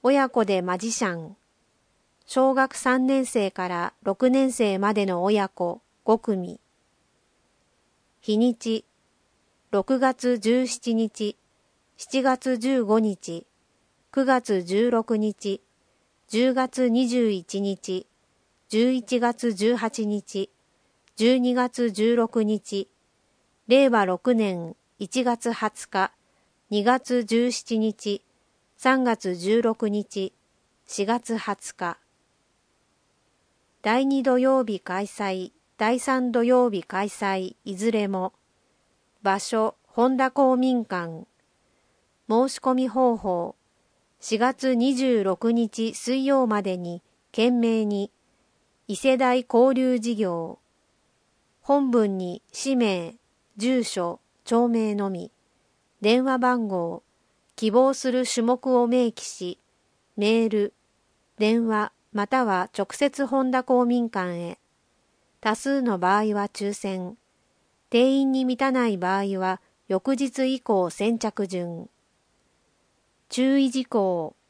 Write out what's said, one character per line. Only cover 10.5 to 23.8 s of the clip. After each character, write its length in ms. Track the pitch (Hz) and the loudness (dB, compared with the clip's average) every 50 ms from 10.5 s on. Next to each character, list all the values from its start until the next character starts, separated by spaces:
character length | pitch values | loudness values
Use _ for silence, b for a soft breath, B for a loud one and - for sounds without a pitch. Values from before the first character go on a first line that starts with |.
| 240 254 262 | 2 2 0
七 280 | 233 - - - 240 226 | -2 -6 -8 -4 -2 0
日、 420 | 220 226 214 _ - 214 208 - _ _ _ _ _ _ _ _ _ _ _ _ | 0 0 -2 _ -6 -8 -8 -8 _ _ _ _ _ _ _ _ _ _ _ _
七 260 | _ - - - 269 | _ -14 -4 -4 0
月 360 | 254 269 254 254 - 262 254 226 | 2 2 0 0 0 -2 -2 -2
十 240 | 220 262 269 254 | 0 0 0 0
五 160 | 233 196 214 226 | 2 2 2 2
日、 480 | 220 214 196 _ - - 165 170 - _ _ _ _ _ _ _ _ _ _ _ _ _ | 2 0 -2 _ -10 -12 -12 -12 -14 _ _ _ _ _ _ _ _ _ _ _ _ _
九 140 | - 269 269 | -2 0 2
月 380 | 262 262 254 240 - 208 185 | 2 2 2 2 0 -2 -2
十 280 | 175 170 190 202 233 247 | -2 -2 0 0 2 2
六 260 | 240 226 226 - 233 | 2 0 0 0 -2
日、 440 | 214 214 214 202 _ - 202 196 - _ _ _ _ _ _ _ _ _ _ _ _ _ | -2 0 -2 -4 _ -6 -8 -8 -8 _ _ _ _ _ _ _ _ _ _ _ _ _
十 260 | _ - 220 247 262 | _ 0 2 2 2
月 360 | 254 262 262 254 - 262 254 247 | 2 0 -2 -2 0 0 0 2
二 180 | 226 247 262 | 2 2 0
十 240 | 233 240 254 233 220 | 2 2 2 2 2
一 300 | 202 185 170 _ - 196 | 0 -2 -6 _ -6 -4
日、 480 | 202 196 196 - - - 185 185 - _ _ _ _ _ _ _ _ _ _ _ _ _ | -4 -4 -4 -6 -6 -8 -8 -8 -8 _ _ _ _ _ _ _ _ _ _ _ _ _
十 220 | - 220 233 254 | 0 2 2 2
一 300 | 262 254 226 - 254 247 | 2 -2 -2 -2 -2 0
月 340 | 240 240 240 - - 240 214 | 0 0 -2 -2 -4 -4 -2
十 220 | 185 208 226 240 | 0 0 0 2
八 280 | 226 233 220 - - 220 | 0 -2 -4 -4 -4 -4
日、 460 | 208 208 208 - - - 196 196 - _ _ _ _ _ _ _ _ _ _ _ _ _ | -2 -4 -4 -6 -8 -6 -6 -6 -6 _ _ _ _ _ _ _ _ _ _ _ _ _
十 240 | - 214 240 254 262 | 2 4 4 4 4
二 160 | 247 247 247 | 2 0 0
月 380 | 247 247 247 - - 240 233 | 0 -2 -2 -2 -2 -2 -2
十 240 | 190 208 214 233 240 | 0 0 2 2 4
六 260 | 240 226 226 - 240 | 2 0 0 0 0
日、 460 | 220 208 214 202 _ - 208 196 196 _ _ _ _ _ _ _ _ _ _ _ _ _ _ _ _ | 0 0 -2 -4 _ -6 -6 -6 -6 _ _ _ _ _ _ _ _ _ _ _ _ _ _ _ _
令 220 | - 240 269 | 4 4 6